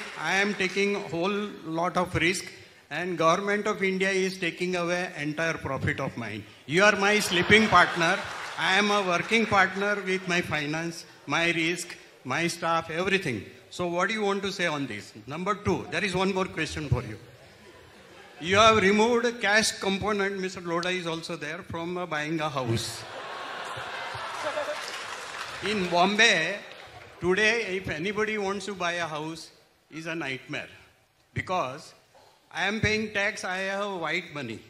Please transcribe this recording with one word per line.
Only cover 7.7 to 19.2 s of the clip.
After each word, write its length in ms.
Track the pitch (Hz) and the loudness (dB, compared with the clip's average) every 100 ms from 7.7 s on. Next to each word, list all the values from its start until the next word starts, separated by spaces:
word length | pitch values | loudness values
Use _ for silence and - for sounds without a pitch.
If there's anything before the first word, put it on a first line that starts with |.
| 180 165 175 165 202 - - - - | 8 8 4 2 2 -2 -10 -10 -2
I 200 | 165 190 | 2 4
am 120 | 208 | 4
a 120 | 208 | 2
working 460 | 185 170 170 226 214 | 2 0 2 2 4
partner 540 | 202 185 190 202 202 | 4 4 2 0 0
with 200 | 185 185 185 | -2 -2 0
my 100 | 175 | -2
finance, 640 | 175 151 147 160 170 165 - - - | 0 -2 -2 -4 -6 -8 -14 -12 -2
my 240 | 151 170 | 2 2
risk, 460 | 165 160 170 - - - - | 2 0 -2 -6 -14 -20 -12
my 240 | 131 143 170 | -4 -2 -2
staff, 420 | - 165 165 165 | -2 0 0 0
everything. 540 | 160 190 190 156 107 - - - | -2 0 0 0 -4 -8 -16 -12
So 180 | - 175 | -6 -2
what 200 | 175 196 | 0 0
do 60 | |
you 100 | 220 | 2
want 180 | 202 196 | 0 0
to 80 | 196 | -2
say 120 | 180 | -2
on 220 | 175 143 131 | 0 0 -4
this? 240 | 104 - 113 110 | -8 -12 -16 -10
Number 280 | 156 185 | -4 -4
two, 300 | 196 202 147 101 | -2 0 0 -2
there 140 | 160 | -4
is 100 | 196 | -2
one 180 | 180 190 | 0 2
more 120 | 185 | 0
question 420 | 185 170 151 165 143 | -2 -4 -4 -4 -2
for 160 | 123 | -2
you. 140 | 107 104 - - - - - - - - - - - - | -2 -10 -16 -20 -20 -20 -20 -20 -20 -20 -20 -20 -20 -8
You 160 | 170 | 2
have 220 | 196 220 214 | 6 8 8
removed 640 | 190 208 233 233 | 6 6 6 4